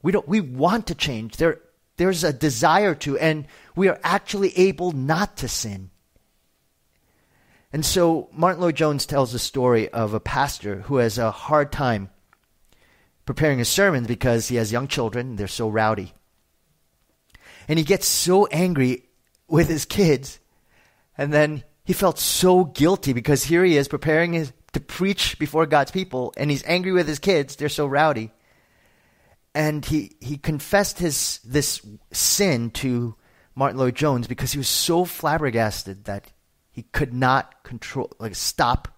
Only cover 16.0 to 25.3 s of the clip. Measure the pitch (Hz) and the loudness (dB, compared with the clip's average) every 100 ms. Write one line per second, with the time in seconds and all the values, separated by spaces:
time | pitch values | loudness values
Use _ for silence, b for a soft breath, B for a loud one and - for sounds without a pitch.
16 | 92 - _ _ _ _ _ _ _ _ | -6 -14 _ _ _ _ _ _ _ _
17 | _ _ _ B B B B 160 156 185 | _ _ _ B B B B 0 2 2
18 | - - 165 185 202 151 180 156 127 131 | 0 0 2 4 4 2 0 2 2 0
19 | _ _ _ _ - 165 160 160 - - | _ _ _ _ 0 2 4 0 -2 2
20 | 175 131 135 - _ _ _ _ _ _ | 4 2 -2 -18 _ _ _ _ _ _
21 | _ - 143 151 151 151 - _ - 180 | _ -6 0 2 2 0 -12 _ -4 0
22 | 190 - - - 185 180 165 - 156 190 | 0 0 -2 2 4 6 4 2 2 2
23 | 139 123 131 139 135 170 185 147 143 139 | 0 -2 2 0 2 2 4 4 2 -2
24 | 151 156 170 170 143 - _ - - - | 0 2 2 -2 -4 -10 _ -8 -8 -4
25 | 190 196 - | -2 0 -2